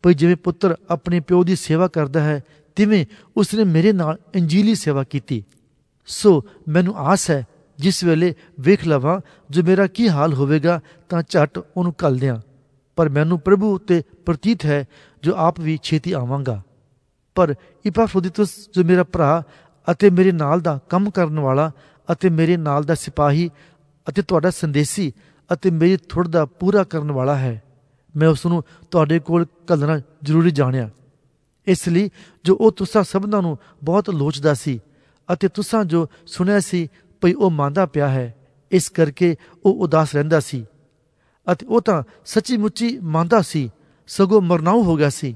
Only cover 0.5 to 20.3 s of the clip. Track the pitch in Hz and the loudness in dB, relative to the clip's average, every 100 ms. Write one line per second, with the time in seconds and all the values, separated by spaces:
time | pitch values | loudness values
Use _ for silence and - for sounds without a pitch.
0.5 | 170 190 165 _ 175 - 175 147 180 175 | -2 -2 -2 _ -6 -2 -4 0 2 2
1.5 | 185 - 160 180 165 147 156 151 147 - | 0 -2 0 0 -2 -2 -2 -2 -4 -8
2.5 | _ _ - 208 208 143 - _ - 196 | _ _ -2 2 2 0 -10 _ -2 -2
3.5 | 208 208 160 190 196 156 160 _ 190 165 | 0 2 4 4 2 -2 -6 _ -2 0
4.5 | 180 208 220 - 139 131 143 - 120 98 | 2 2 0 -2 -4 -4 -8 -6 -8 -8
5.5 | _ _ _ _ _ - - 208 160 - | _ _ _ _ _ -16 0 4 4 0
6.5 | - - 156 180 202 143 190 - 143 120 | -14 -2 0 0 -2 0 0 0 -4 -4
7.5 | _ _ - 160 175 175 160 175 - _ | _ _ -4 -2 0 0 2 0 -4 _
8.5 | - 135 202 165 147 131 196 - _ _ | -4 2 2 2 0 0 -4 -6 _ _
9.5 | 147 170 185 190 190 233 147 156 135 139 | 0 2 2 2 0 0 2 0 0 0
10.5 | 156 156 170 - _ _ 175 165 175 135 | 0 0 -2 -6 _ _ -6 -2 0 0
11.5 | 175 - - 175 - 170 127 135 117 - | -2 -10 -4 -4 -2 -2 0 -2 -4 -10
12.5 | _ _ _ _ - 160 143 156 175 180 | _ _ _ _ -2 0 2 0 0 2
13.5 | 196 214 190 - 175 - - - 160 208 | 2 2 -2 0 -2 -2 -12 -6 -2 -2
14.5 | 233 151 143 135 _ _ _ 156 190 165 | -2 0 -2 -4 _ _ _ -4 0 0
15.5 | 170 156 156 - 156 175 165 123 139 131 | 0 -4 -4 -2 -4 -2 -6 -4 -6 -6
16.5 | 104 - _ _ _ _ _ _ - 170 | -8 -10 _ _ _ _ _ _ 0 0
17.5 | 139 _ _ 208 196 226 190 180 180 208 | 0 _ _ -4 0 0 0 -2 -2 -4
18.5 | - - 180 170 180 180 170 147 160 - | -4 -6 0 4 4 2 0 2 0 -2
19.5 | - _ _ - 175 202 180 190 | -20 _ _ -4 2 4 4 2